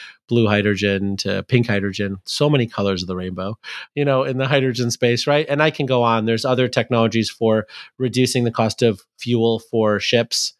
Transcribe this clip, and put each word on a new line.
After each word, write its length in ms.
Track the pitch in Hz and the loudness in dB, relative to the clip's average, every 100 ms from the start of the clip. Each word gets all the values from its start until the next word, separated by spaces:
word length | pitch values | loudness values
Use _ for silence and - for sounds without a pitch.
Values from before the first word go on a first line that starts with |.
| - - - | -20 -16 -2
blue 160 | 120 107 | 2 4
hydrogen 720 | 104 104 98 101 98 98 98 | 2 2 2 0 0 -2 -4
to 240 | 101 98 | -4 -4
pink 240 | - 123 117 | 0 0 2
hydrogen, 520 | 101 98 95 101 98 - | 0 -2 -4 -6 -8 -8
so 220 | - 147 | 0 2
many 200 | 143 113 | 2 0
colors 340 | - 101 92 | -2 -2 -2
of 60 | 90 | -4
the 80 | 90 | -6
rainbow, 420 | 92 90 95 110 - - - 147 | -8 -8 -8 -10 -14 -16 -10 -2
you 100 | 143 | 0
know, 180 | 131 | 0
in 140 | 139 127 | 0 -2
the 100 | 131 | 0
hydrogen 440 | 143 131 120 120 | 2 0 0 -2
space, 340 | - 123 120 - | 0 0 0 2
right? 220 | 147 156 | 0 0
And 140 | 143 | 0
I 80 | 156 | 0
can 160 | 156 131 | 0 0
go 160 | 127 | 2
on. 220 | 117 113 110 | 2 2 2
There's 200 | 113 131 | 0 0
other 220 | 127 123 | 0 0
technologies 640 | 123 - 117 113 113 104 | 0 0 2 2 2 -2
for 340 | - 113 110 104 - - - | 0 0 0 -2 -12 -16 -6
reducing 460 | 127 123 127 131 | -2 0 0 2
the 80 | 120 | 0
cost 320 | 117 110 - | 0 -2 2
of 180 | 117 98 _ - | 0 0 _ -12
fuel 400 | 120 120 113 113 | -2 0 2 0
for 420 | - 117 107 104 | -2 0 0 0
ships. 540 | - 117 117 - - - | 2 0 2 -2 -6 -8